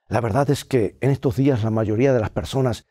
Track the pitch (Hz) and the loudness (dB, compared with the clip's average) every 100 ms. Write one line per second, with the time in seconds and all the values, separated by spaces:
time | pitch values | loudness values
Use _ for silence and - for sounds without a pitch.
0 | - 104 117 104 143 - - 131 101 - | -6 -2 0 0 0 -2 0 0 0 0
1 | 131 135 143 120 135 127 110 110 107 107 | -2 0 0 0 2 2 0 0 0 2
2 | 139 127 101 - 85 135 131 110 - | 2 2 0 -4 -4 -2 -2 -2 -10